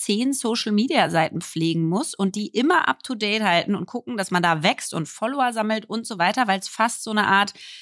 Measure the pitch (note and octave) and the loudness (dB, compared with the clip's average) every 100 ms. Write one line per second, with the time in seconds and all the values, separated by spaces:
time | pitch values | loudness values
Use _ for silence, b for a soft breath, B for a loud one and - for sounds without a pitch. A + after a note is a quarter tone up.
0 | - G#3 C4 C4+ A3+ A#3 A3+ G#3 C4 D4 | 0 0 2 0 -2 -2 2 2 2 2
1 | D#3+ E3 D#3+ E3 - E3 E3 E3 D#3+ F#3+ | 2 2 0 -2 -6 -2 0 2 2 0
2 | - - D4 G#3 G#3 - C#4 F4 - - | -2 -2 -2 -2 -4 0 2 2 2 -2
3 | - A#3 G#3 A3 G#3 E3+ - G3+ F3+ A#3+ | -4 -4 -2 0 2 2 2 -2 -4 -8
4 | - A#3 F#3 F3+ E3+ D#3+ F3+ - - E3 | -8 -6 0 2 2 2 2 0 -4 -6
5 | D3+ - A3+ C#4 B3 A3+ G#3+ A3 G#3 A3 | -6 -6 -4 0 -2 0 -2 -2 -4 -8
6 | A3+ G3+ F3 A#3+ A3 F#3+ - - A#3 - | -6 0 2 2 2 0 -2 -2 -2 -2
7 | - G#3+ G3+ G3 G3+ - B B | -4 0 4 4 2 -4 B B